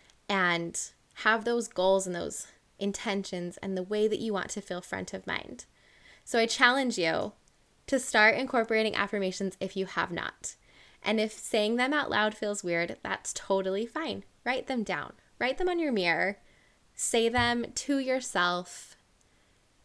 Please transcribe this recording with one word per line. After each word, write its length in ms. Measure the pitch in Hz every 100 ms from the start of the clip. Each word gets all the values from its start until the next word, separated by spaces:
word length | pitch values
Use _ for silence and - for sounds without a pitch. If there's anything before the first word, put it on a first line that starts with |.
| _ _ -
and 500 | 196 180 170 170 - - _ _ -
have 240 | 214 220
those 240 | 226 240 220
goals 380 | - 185 190 185
and 80 |
those 320 | 170 156 - - - _ -
intentions 800 | 202 196 214 196 190 180 175 -
and 180 | 196 185
the 60 |
way 240 | 185 208 214
that 140 | 214
you 120 | 226
want 180 | 196 -
to 100 | 208
feel 200 | - 180
front 320 | - 190 185
of 140 | 190 -
mind. 380 | - - 247 - _ _ _ - -
So 140 | - 240
I 80 | 226
challenge 500 | - 247 269 254 190
you 360 | 165 165 214 - _ _ _ _ -
to 120 | 262
start 380 | - 226 214 226
incorporating 600 | 262 240 220 220 220 -
affirmations 600 | 202 208 190 180 196 -
if 160 | 190 185
you 100 | 185
have 240 | 175 170
not. 460 | 170 - - - - _ - - -
And 180 | - 214
if 120 | 214
saying 440 | - - 220 214 240
them 160 | 262
out 180 | 294 -
loud 240 | 208 214
feels 300 | 214 214 208
weird, 340 | 180 170 175 -
that's 300 | - 190 -
totally 540 | - - 196 190 196 233
fine. 380 | 311 311 196 - _
Write 220 | 233 262 -
them 160 | 254
down. 300 | 202 156 - - _ -
Write 200 | 247 277
them 100 | 359
on 100 | 349
your 140 | 311
mirror. 460 | 220 175 165 180 202 - _ _ _ _
Say 340 | - - 233 226
them 380 | 240 240 240 233
to 240 | - - 277
yourself. 1000 | 262 262 254 185 175 180 180 - - - _ _ _ _ _ _ _ _